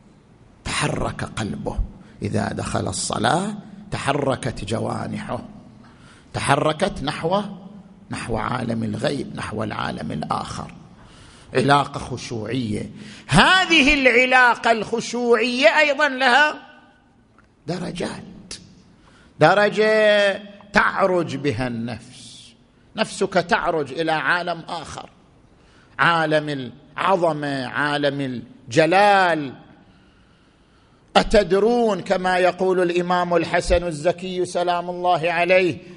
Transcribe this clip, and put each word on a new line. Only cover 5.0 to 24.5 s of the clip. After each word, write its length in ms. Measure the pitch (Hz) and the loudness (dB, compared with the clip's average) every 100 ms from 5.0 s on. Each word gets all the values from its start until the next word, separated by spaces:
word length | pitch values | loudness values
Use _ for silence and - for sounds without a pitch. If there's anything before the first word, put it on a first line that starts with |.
| 113 107 107 120 - - - - - - - - - | -6 -8 -8 -10 -10 -18 -20 -20 -20 -20 -20 -20 -12
تحركت 680 | 110 110 143 151 156 190 - | -6 0 0 0 0 -2 -2
نحو، 400 | 139 147 165 196 202 - - - - - - | -6 -4 -2 -2 -4 -10 -18 -20 -20 -20 -14
نحو 260 | - - 113 | -10 -6 -4
عالم 460 | 110 123 120 113 | -4 -4 -4 -4
الغيب، 540 | 113 107 143 143 110 - | -4 -4 -4 -4 -6 -10
نحو 260 | - 110 | -8 -6
العالم 500 | 107 - - - - | -6 -4 -6 -6 -8
الآخر. 600 | - - - - - - - - - - - - - - | -8 -4 -6 -6 -10 -12 -16 -20 -20 -20 -20 -20 -20 -4
علاقة 440 | 131 127 143 135 135 | -2 2 2 2 -6
خشوعية. 920 | - 123 - 117 107 131 113 104 104 - - - - | -10 -10 -8 -8 -6 -4 -4 -4 -6 -14 -18 -18 0
هذه 680 | 156 277 370 349 330 269 | 4 6 4 4 4 4
العلاقة 800 | 294 254 233 254 254 247 220 233 | 4 4 4 6 6 6 4 2
الخشوعية 1080 | 226 190 233 - 233 240 226 247 247 294 302 | 2 0 -4 -4 -4 2 2 2 4 4 4
أيضا 300 | 302 269 294 | 2 2 0
لها 460 | 262 262 247 302 302 - - _ _ _ _ _ _ _ _ - | 2 4 6 4 0 -14 -20 _ _ _ _ _ _ _ _ -10
درجات، 880 | 180 - - - - - - - - - - _ _ _ - - - | -8 -8 -8 -8 -8 -14 -20 -18 -18 -18 -20 _ _ _ -20 -20 2
درجة 1040 | 151 190 208 196 214 220 214 208 202 190 - - - | 4 6 2 2 2 4 4 4 2 0 -8 -20 -2
تعرج 640 | 214 220 - 185 180 151 135 | 0 0 0 0 0 -2 -4
بها 300 | 143 113 127 | -4 -2 -4
النفس، 840 | 117 117 113 - - - - - _ _ _ _ - | -6 -8 -10 -14 -20 -20 -20 -20 _ _ _ _ -6
نفسك 360 | 220 - 190 | -6 -2 0
تعرج 600 | 185 170 185 151 165 139 | 0 2 0 0 -2 -4
إلى 200 | 135 160 | -4 -2
عالم 500 | 156 139 175 175 | 0 2 0 -2